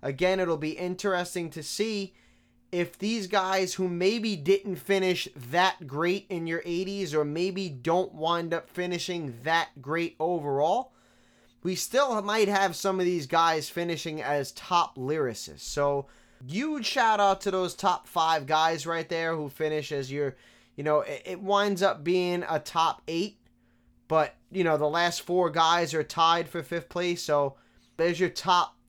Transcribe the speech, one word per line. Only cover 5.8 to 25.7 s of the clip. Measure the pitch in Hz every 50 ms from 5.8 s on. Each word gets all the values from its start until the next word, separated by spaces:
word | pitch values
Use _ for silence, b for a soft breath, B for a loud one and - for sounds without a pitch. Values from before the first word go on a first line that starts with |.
| 170
great | 135 131 147 165 175 185 202 196 _
in | 190 170 165 165
your | 165 170 -
eighties | 175 170 175 190 185 196 202 196 156 147
or | 156 151
maybe | 147 147 165 175 190 180 190 196 180
don't | 143 127 120 165 165 180 185 - -
wind | 151 156 165 170 170 170 165
up | 165 165 - -
finishing | - - 180 180 180 170 175 - 180 175 160 139 117 117 123
that | 156 165 170 160 - _ 143
great | 123 135 151 165 170 165 - _
overall, | 156 170 180 170 143 143 135 139 147 160 190 240 262 - b b b b b b b b b b b b b b _
we | 180 185
still | - - - - 254 285 269 233 214
might | 196 202 208 220 214 190
have | 202 196 196 190 165
some | - - 196 190 185
of | 180
these | 175 180 170 147 127
guys | - 165 165 165 160 160 135 -
finishing | - 175 175 170 170 147 - 170 156 156
as | 110 131 147 143 139 -
top | - - - - 180 175 165 - -
lyricists. | 135 127 131 151 160 143 127 110 - - - 147 139
So, | - - - 147 143 143 143 143 139 b b b b b b b 127
huge | 123 151 202 269 311 302 294 220
shout | - - 269 240 220 220 208
out | 202 196 190 196
to | - 202
those | 190 190 185 175 180
top | - - 196 180 - - -
five | - 175 160 160 165 156 143
guys | 131 156 156 160 160 165 156 139
right | 165 170 165 160 165
there | 175 165 165 165 165
who | 160 151 143
finish | - - 160 151 156 151 143 -
as | 156 143 135 127
your, | 135 143 147 139 123 b b b b b b b b
you | - 143
know, | 151 151 151
it, | - - 147 131 -
it | - 185 175
winds | 202 190 202 202 202 208 202 170
up | 190 190 - 156 143
being | 165 180 180 180 180 180 175 170 -
a | 160 151
top | 151 - - 170 165 165 - - _ -
eight. | 165 170 196 208 - _ _ _ _ b b b b b b b b _ _ _
But, | 160 160 151 135 - _ _ _
you | 180 190 175
know, | 165 156 147
the | 147 147
last | 151 170 175 175 170 - -
four | - 175 180 180 165
guys | 147 165 165 160